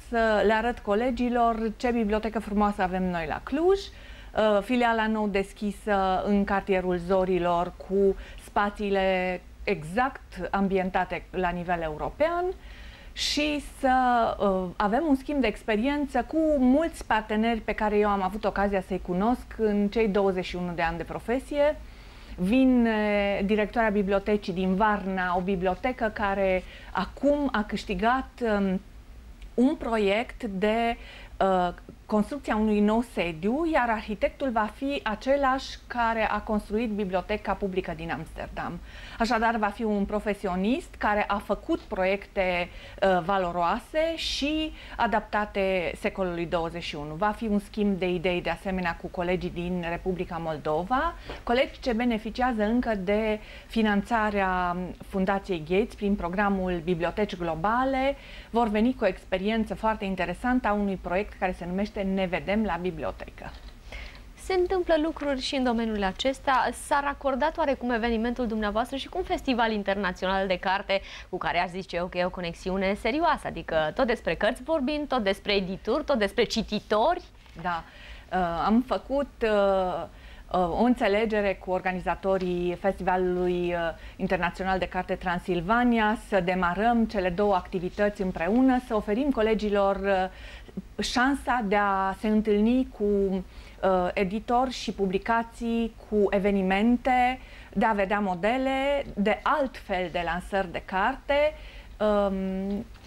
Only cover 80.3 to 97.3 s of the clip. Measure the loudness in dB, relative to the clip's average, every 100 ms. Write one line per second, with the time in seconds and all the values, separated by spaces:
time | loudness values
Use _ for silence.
80.3 | -18 -2 0 2 4 4 4 4 4 2
81.3 | 2 0 -2 -2 -2 -2 -2 -2 -2 0
82.3 | 0 0 0 -2 0 -2 0 0 2 2
83.3 | 2 2 2 0 0 -2 -4 -12 -6 -2
84.3 | 0 0 -2 -2 0 0 -4 -2 -4 -2
85.3 | -2 0 -2 2 2 4 4 2 0 0
86.3 | 0 2 2 0 2 2 4 2 0 0
87.3 | 2 4 2 0 -4 -4 0 0 0 -4
88.3 | -2 2 4 6 4 2 -2 0 0 2
89.3 | 2 2 2 2 2 2 2 2 2 0
90.3 | -4 -16 -16 -12 -12 -10 -6 -2 2 2
91.3 | 2 0 0 2 4 4 2 0 0 2
92.3 | 2 4 4 4 4 0 -2 0 2 2
93.3 | 0 -6 -14 -18 -2 2 2 2 0 -2
94.3 | -2 0 2 2 -2 -6 -2 0 0 0
95.3 | -2 -2 -6 -2 -2 -2 -6 -2 2 4
96.3 | 4 2 2 2 4 4 4 4 4 2